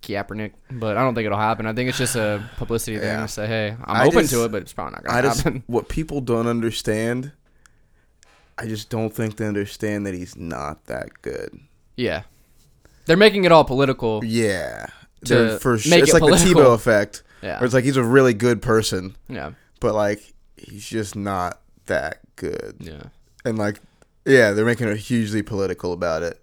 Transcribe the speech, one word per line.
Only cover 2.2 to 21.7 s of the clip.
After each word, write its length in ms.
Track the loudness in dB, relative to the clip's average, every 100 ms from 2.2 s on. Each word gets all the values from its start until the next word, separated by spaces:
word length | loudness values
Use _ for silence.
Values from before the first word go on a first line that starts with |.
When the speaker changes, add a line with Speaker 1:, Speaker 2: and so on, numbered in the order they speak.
| -2 -4 -8 -10
Speaker 1:
publicity 420 | -6 -4 -4 -6
thing 80 | -4
Speaker 2:
Yeah. 120 | -4
Speaker 1:
to 60 | -6
say, 180 | -8 -6
"Hey, 300 | -4 -4 -8
I'm 120 | -6 2
Speaker 2:
I 40 | 4
Speaker 1:
open 140 | 4
Speaker 2:
just, 100 | 2
Speaker 1:
to 120 | 0
it, 80 | -2
but 100 | -4
it's 100 | -10
probably 200 | -12 -12 -12
not 80 |
gonna 140 | -4 0
Speaker 2:
I 40 |
just, 200 | 0 0
Speaker 1:
happen." 200 | -2 -4 -4
Speaker 2:
what 220 | -4 -4
people 320 | -8 -6 -6
don't 260 | -4 -2 -2
understand, 880 | -2 -4 -6 -4 -4 -2 -4 -8 _ _ _ _ _ _ _ _ _ _ _ _ -14
I 80 | -10
just 240 | -10 -8
don't 240 | -6 -4
think 220 | -4 -6 -4
they 100 | -4
understand 600 | -4 -4 -6 -4 -4 -6
that 80 |
he's 220 | -8 -12 -12
not 480 | -10 -8 -8 -12 -10
that 360 | -10 -10 _
good. 360 | -12 -10 -12 -16 _ _ _ -6
Speaker 1:
Yeah. 260 | -4 -4 -8 _ _ _ _ _ _ _ 0
They're 100 | 6
making 280 | 6 6
it 80 | 6
all 120 | 6
political. 600 | 6 2 0 0 -2 -4
Speaker 2:
Yeah. 640 | -2 0 0 -2 -6 -10 -16 -18 -20 _
Speaker 1:
To 100 | 0
Speaker 2:
They're 240 | 2 2 0
for 200 | 0 0
sure. 120 | 4
Speaker 1:
make 120 | 6
Speaker 2:
It's 80 | 8
Speaker 1:
it 40 |
Speaker 2:
like 60 | 6
the 140 | 6 6
Speaker 1:
political. 260 | 6 8
Speaker 2:
Tebow 120 | 8
effect, 480 | 6 4 2 0 -8 _ _
Speaker 1:
Yeah. 160 | -10 -4
Speaker 2:
where 60 |
it's 100 | 0
like, 100 | 2
he's 120 | 2 0
a 60 |
really 300 | 4 6 6
good 260 | 4 2 0
person, 540 | 2 2 2 -4 -8 -16 -16
Speaker 1:
Yeah. 240 | -12 -12 -14 _ _
Speaker 2:
but, 140 | -2
like, 400 | 0 0 -2 -8 _ _ _
he's 280 | -20 -18 -10
just 300 | -8 -6 -8
not 440 | -6 -4 -6 -8 _